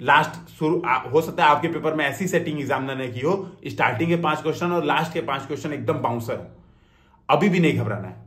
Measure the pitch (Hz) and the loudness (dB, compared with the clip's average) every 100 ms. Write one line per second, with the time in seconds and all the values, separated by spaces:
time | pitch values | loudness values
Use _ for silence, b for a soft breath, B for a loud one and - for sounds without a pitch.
0 | 123 147 156 - - - 156 120 123 127 | 4 4 4 -4 -14 -4 0 0 0 -2
1 | 123 147 160 - 156 147 165 151 160 151 | 2 0 0 2 4 4 2 -2 -2 0
2 | 139 - 180 165 165 147 135 131 135 131 | 0 -2 0 0 0 -4 -2 -2 -2 -4
3 | 127 117 143 196 - - 139 120 135 - | -6 -2 0 0 -4 -12 -8 0 0 2
4 | 170 170 156 151 160 147 175 175 151 143 | 2 2 2 0 -2 -2 0 0 0 0
5 | 170 165 143 135 - 143 156 139 117 147 | -2 -4 -4 -6 -6 -8 -6 -6 -2 0
6 | 123 120 113 104 - - b b b b | 0 -2 -4 -6 -8 -20 b b b b
7 | b b - 143 202 180 160 117 107 98 | b b 2 4 4 4 4 2 -2 -4
8 | 113 - | -8 -14